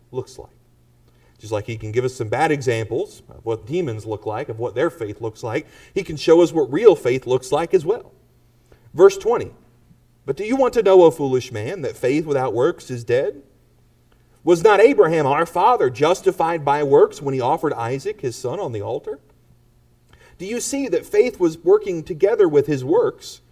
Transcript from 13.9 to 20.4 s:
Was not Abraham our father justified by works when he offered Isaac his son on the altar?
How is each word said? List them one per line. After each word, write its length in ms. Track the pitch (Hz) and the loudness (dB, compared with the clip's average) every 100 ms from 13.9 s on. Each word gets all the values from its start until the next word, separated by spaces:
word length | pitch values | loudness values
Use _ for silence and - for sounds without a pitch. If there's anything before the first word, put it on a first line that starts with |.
| _ _ _ _ _ | _ _ _ _ _
Was 180 | 156 175 | 0 2
not 180 | 214 196 | 4 6
Abraham 460 | 240 220 165 165 139 | 6 6 2 2 0
our 200 | 143 170 | 0 -2
father 440 | 175 220 233 135 | 0 2 2 0
justified 760 | 113 151 185 190 175 165 170 | 0 0 0 -2 -2 -2 -2
by 180 | 143 147 | -2 -2
works 380 | 143 143 214 - | 4 4 4 0
when 140 | 139 | -6
he 60 | 131 | -4
offered 320 | 123 160 156 | -2 -2 -2
Isaac 480 | 117 117 139 196 208 | -4 -6 -6 -8 -8
his 160 | 131 - | -10 -8
son 240 | 123 175 | -8 -8
on 120 | 165 | -8
the 100 | 110 | -8
altar? 380 | 104 131 427 - _ _ _ _ _ _ _ _ _ _ _ _ | -8 -8 -10 -14 _ _ _ _ _ _ _ _ _ _ _ _